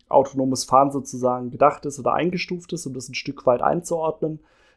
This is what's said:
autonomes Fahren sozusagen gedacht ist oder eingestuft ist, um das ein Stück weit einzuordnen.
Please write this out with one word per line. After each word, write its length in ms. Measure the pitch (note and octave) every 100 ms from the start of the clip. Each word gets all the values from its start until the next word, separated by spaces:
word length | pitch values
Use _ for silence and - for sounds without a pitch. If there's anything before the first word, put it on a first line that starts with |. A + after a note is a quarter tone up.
| _
autonomes 560 | C#3 C3 C3+ C3+ C3 -
Fahren 260 | C3 C#3
sozusagen 580 | C#3 B2 B2 B2 B2 B2
gedacht 360 | A#2+ C#3+ C#3+ D3+
ist 120 | C#3
oder 160 | A#2+
eingestuft 600 | - E3 F3+ - F3+ -
ist, 120 | E3 -
um 80 |
das 140 | C3 B2+
ein 60 |
Stück 320 | B2+ - - -
weit 160 | B2
einzuordnen. 760 | - E3 E3 E3+ D#3+ D3+ D#3 D#3 _ _ _